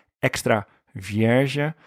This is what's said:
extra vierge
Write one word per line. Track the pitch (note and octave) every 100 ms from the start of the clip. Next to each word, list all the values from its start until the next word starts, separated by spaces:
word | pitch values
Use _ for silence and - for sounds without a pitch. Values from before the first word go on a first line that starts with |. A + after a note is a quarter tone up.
| _ _
extra | C3 - B2 A2 - _ _
vierge | G#2+ F#2 G#2 A2 B2 C#3 C#3 D3 D#3+